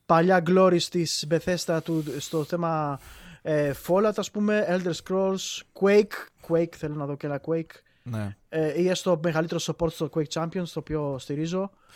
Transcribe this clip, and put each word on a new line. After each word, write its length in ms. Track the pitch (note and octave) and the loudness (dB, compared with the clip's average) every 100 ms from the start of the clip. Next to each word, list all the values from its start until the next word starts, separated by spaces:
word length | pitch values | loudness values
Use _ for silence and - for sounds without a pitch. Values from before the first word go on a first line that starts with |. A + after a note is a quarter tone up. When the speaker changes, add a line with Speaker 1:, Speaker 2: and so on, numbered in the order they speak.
| - | 4
Speaker 1:
παλιά 360 | E3 F3 F#3 E3 | 4 6 4 6
glories 360 | F#3 F#3 F3 | 6 6 6
της 440 | - F3+ D#3+ - D3+ | 2 -2 -2 -4 0
Bethesda 480 | D#3+ F#3 F3 - D#3+ | 0 0 -4 -2 -2
του, 200 | D#3+ D#3+ D3+ C3+ | 0 -4 -2 -8
στο 260 | - E3 | -4 -4
θέμα, 560 | D3 F3 E3+ D#3 D3 C#3 - - F3+ - | -2 -2 -2 -2 -2 -6 -12 -20 -20 -12
ε, 300 | D#3 D3+ G3 C3 - | -2 0 0 -2 0
Fallout, 260 | B3 G#3+ G#3 | 2 4 0
ας 140 | G3 | -4
πούμε, 360 | G#3 G#3 G#3+ G3 | -2 0 2 2
Elder 240 | F3+ F3+ D#3+ | 0 -2 -4
Scrolls, 560 | - F#3+ F#3+ F#3+ - - - - | -2 0 0 -2 -6 -10 -14 0
Quake. 320 | G3 G#3 G#3 - - _ - | 6 6 4 -4 -16 _ -2
Quake, 260 | E3 E3 - | 0 0 -4
θέλω 180 | D#3 | -8
να 120 | D3+ C#3+ | -6 -6
δω 100 | C#3+ | -6
και 100 | D3 | -6
ένα 140 | C#3 - | -6 -4
Quake. 240 | E3 D#3+ - _ _ | -4 -4 -14 _ _
Speaker 2:
Ναι. 340 | - A2+ G#2 G2+ _ | -8 -6 -6 -10 _
Speaker 1:
Ε, 320 | D#3+ D#3 D3+ | -2 -2 0
ή 60 | F3+ | 0
έστω 320 | F3+ F#3+ E3 | 0 0 0
μεγαλύτερο 380 | E3+ D#3+ E3 E3+ | 0 0 -2 -4
support 260 | - D#3 E3 | -4 -2 -4
στο 200 | - D#3 | -2 -4
Quake 140 | D#3+ D3 | -2 -4
Champions, 360 | E3 E3 F#3+ F3 | -4 -4 -4 -6
το 60 | - | -8
οποίο 380 | - D3+ C#3+ C3+ | -6 -4 -4 -6
στηρίζω. 520 | - C#3+ E3 F#3 G3 - _ | -6 -6 -4 -4 -6 -10 _